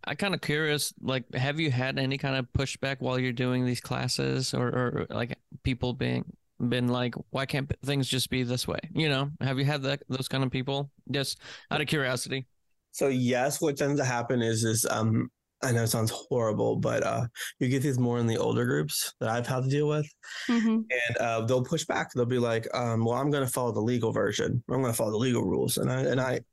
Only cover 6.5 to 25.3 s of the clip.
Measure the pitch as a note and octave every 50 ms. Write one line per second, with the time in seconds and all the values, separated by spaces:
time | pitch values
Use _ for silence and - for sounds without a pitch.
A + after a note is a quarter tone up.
6.5 | _ - - A#2+ B2 B2 B2 B2 B2 B2 B2 B2 A#2+ - - - - C3+ C3+ -
7.5 | - C#3 - - - - - C3+ C#3+ C#3 B2+ - C3+ B2+ - - B2+ B2+ B2 A#2+
8.5 | B2 B2 - - - - - D#3 - D3+ D#3+ D3+ C3+ C3+ C#3 C#3+ D#3 - C#3+ C3+
9.5 | C3 C3 C#3 C#3+ D3+ C#3+ C3+ C3 C#3+ C#3+ - - B2+ C3 - - - C3+ C3+ B2+
10.5 | - C3 B2+ C#3 C#3 C#3 C#3+ C#3 - - _ - C3 C#3+ C3+ - - - - -
11.5 | - - - - D3 D3+ D3 C#3 D#3 D3+ C3+ B2+ B2+ B2 - - C3 C3+ B2+ -
12.5 | _ _ _ _ _ _ _ _ - - - C#3 C3 B2+ B2 A#2+ B2 B2 B2+ D3
13.5 | C#3 - E3 D3+ C#3 C3 D3+ C#3 C#3+ C#3+ C3 B2+ B2 A#2+ A#2 - C3 A#2+ A2+ A2+
14.5 | A2+ A2 A2+ A2 A2 A2+ - - - A2 A2 A2+ A2 A#2+ B2+ - - _ _ _
15.5 | _ _ - C3 A#2 A#2 A#2 G#2+ - A#2 A2 A2+ - - - - C3 A#2+ A2+ A2
16.5 | G#2+ A2+ A#2 A2+ A2+ A2+ - A#2 A#2 A2+ - G#2 A2+ A#2 B2 A#2+ - - - -
17.5 | - _ C#3 B2 C3+ C3+ B2+ D3 B2+ B2 B2 A#2+ A#2+ A#2+ A#2 A2+ A2+ F#2 - A#2
18.5 | A2+ A#2 A#2+ B2 C#3 D3+ D#3 D3 - - - - - _ B2+ A2+ A#2 A#2+ A#2+ -
19.5 | C3+ C3 C3 C3 C#3 D3 D3+ D3 D3+ D3+ D3 - - _ - - - - - -
20.5 | A#3+ A#3 A3 A3+ A3 A3+ A3 - B2+ B2 A#2+ A#2+ A#2 - A#2 A#2 A2+ A2+ A2+ A2+
21.5 | B2+ B2+ B2+ - E3+ D#3 - - - - - - - B2 A#2+ A#2 B2+ B2 A#2+ A#2
22.5 | A2+ A2+ A2+ - - B2+ B2 A#2 A2+ A2+ A2+ A2+ A#2+ B2 C#3 D3 D3 C#3+ C3+ B2
23.5 | - C3+ B2 A#2+ G#2 G#2+ G#2+ A#2+ B2 A#2+ A2+ A2 - G#2 G2+ G#2+ G#2+ - A2+ G#2
24.5 | - A#2+ - - B2+ C3 C3 A#2+ A2+ - A2+ G#2+ A2 G#2+ B2+ C3